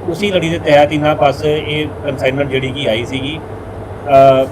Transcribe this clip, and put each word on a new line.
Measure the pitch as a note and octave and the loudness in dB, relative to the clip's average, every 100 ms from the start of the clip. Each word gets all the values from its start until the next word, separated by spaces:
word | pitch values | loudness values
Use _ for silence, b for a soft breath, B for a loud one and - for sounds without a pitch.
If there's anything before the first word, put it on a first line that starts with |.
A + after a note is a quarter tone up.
| F3 | -8
ਉਸੀ | E3 G3+ | -4 -2
ਲੜੀ | F3+ E3 | 0 -2
ਦੇ | E3 | -2
ਤਹਿਤ | D#3+ D3 D3 | 4 4 4
ਇਹਨਾਂ | D#3 D3+ | 2 0
ਪਾਸ | D3 C#3+ C3+ | 2 0 2
ਇਹ | D3+ D3+ D3 D3+ D3+ - | -2 -2 -2 -6 -6 -8
ਕਨਸਾਈਨਮੈਂਟ | D3+ C3 C3+ C3+ C#3 | -8 -4 -2 -2 -2
ਜਿਹੜੀ | C3 C3 | -2 -4
ਕਿ | C3 B2+ | -4 -2
ਆਈ | A2 | -2
ਸੀਗੀ। | A#2 C3+ C#3 D#3+ - - - - - - C#3+ | -4 -6 -6 -8 -12 -14 -12 -14 -14 -10 4
ਅ, | C3+ C3+ C3 C3+ | 6 8 6 2